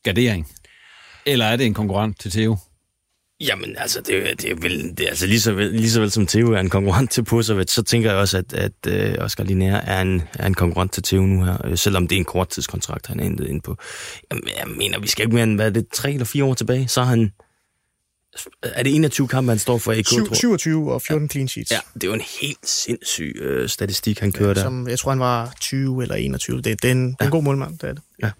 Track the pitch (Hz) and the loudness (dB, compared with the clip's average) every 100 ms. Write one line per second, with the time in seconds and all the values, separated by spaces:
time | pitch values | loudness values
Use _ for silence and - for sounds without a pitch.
0 | - 101 123 95 76 - - - - - | 0 2 2 0 -6 -14 -20 -20 -20 -20
1 | - - - 131 110 120 127 104 107 95 | -20 -8 -2 0 2 2 0 0 0 0
2 | 107 98 104 104 110 101 - _ _ _ | -2 -4 -4 0 2 0 -4 _ _ _
3 | _ _ _ _ 156 98 - - 135 - | _ _ _ _ -4 -4 -6 -8 -6 -6
4 | - 95 98 - - 87 87 87 - 82 | -2 -2 -2 -4 -4 -4 -2 -4 -6 -4
5 | 85 78 92 110 113 95 104 110 113 117 | -4 0 2 4 2 2 0 2 2 4
6 | 107 110 95 107 117 107 92 95 98 92 | 2 2 2 4 4 4 2 2 4 2
7 | 131 - 110 117 107 101 92 - 107 117 | 2 0 2 2 2 0 2 0 2 2
8 | 110 98 101 95 90 - 95 - - 95 | 4 2 2 0 -2 -4 -4 -4 -2 0
9 | - 95 104 - 95 95 95 98 - 95 | 0 -2 -4 -4 0 2 2 2 0 0
10 | 92 92 82 - 95 92 87 87 90 - | 0 0 -2 -4 -2 2 2 2 -2 -2
11 | 92 95 95 95 92 92 - 87 - 95 | 0 2 4 4 2 0 -2 0 2 2
12 | 87 95 85 90 92 - - 92 - - | 2 0 0 -2 -2 -4 -6 -6 -6 -8
13 | - - - 73 - 73 - - - - | -8 -4 -2 -2 -4 -6 -6 -10 -10 -14
14 | - - _ - - - - - 98 92 | -14 -16 _ -8 -8 -8 -8 -6 -4 -4
15 | 104 - 113 117 113 107 110 104 104 - | -4 0 2 4 4 2 2 0 -2 -4
16 | 139 143 120 143 135 127 110 127 131 - | -2 -2 -2 0 2 2 0 0 0 2
17 | 123 117 107 - _ _ _ _ _ _ | 4 4 2 0 _ _ _ _ _ _
18 | _ _ _ - - _ 123 - 120 156 | _ _ _ -16 -16 _ -8 -2 2 4
19 | 156 - 131 131 131 110 - 120 113 110 | 4 2 0 2 2 2 2 0 2 0
20 | 104 - 208 113 247 185 165 160 147 123 | 2 2 2 2 4 2 2 0 0 -2
21 | - 156 151 139 131 - 110 113 - 107 | 0 -2 0 -2 -4 -4 -2 -4 -4 -6
22 | 92 110 - - 143 - - - - 117 | -2 -2 -6 -8 -8 -6 -4 -4 -2 -4
23 | - - 78 - 67 65 64 - 98 92 | -4 -6 -6 -6 -4 -2 -2 -4 -4 -2
24 | - 104 104 92 104 98 131 127 123 127 | -2 0 0 2 2 2 0 -4 -4 -4
25 | 139 135 123 120 117 - - 135 135 127 | 0 0 2 0 -2 -8 -4 -2 -2 -2
26 | 123 - - - - 127 123 110 127 127 | -2 -2 -2 -4 -4 -4 -2 0 2 2
27 | 127 131 143 160 143 139 135 160 139 139 | 0 0 0 2 2 0 -4 -8 -10 -10
28 | _ - 107 - | _ -6 -6 -4